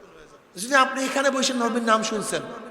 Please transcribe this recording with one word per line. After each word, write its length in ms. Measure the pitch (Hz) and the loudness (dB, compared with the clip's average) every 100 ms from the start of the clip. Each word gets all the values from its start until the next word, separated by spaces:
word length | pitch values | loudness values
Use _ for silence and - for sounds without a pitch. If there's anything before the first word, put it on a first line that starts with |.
| - 160 151 - _ 175 | -20 -20 -20 -20 _ -10
যদি 160 | 233 277 | 2 4
আপনি 300 | 262 254 269 | 4 0 -2
এখানে 240 | 277 277 | 0 0
বসে 240 | 262 254 | 2 0
নবীর 300 | 247 233 240 | 0 0 0
নাম 200 | 226 220 | 2 2
শুনছেন, 380 | 214 214 180 160 - - - | 2 -4 -4 -4 -6 -12 -14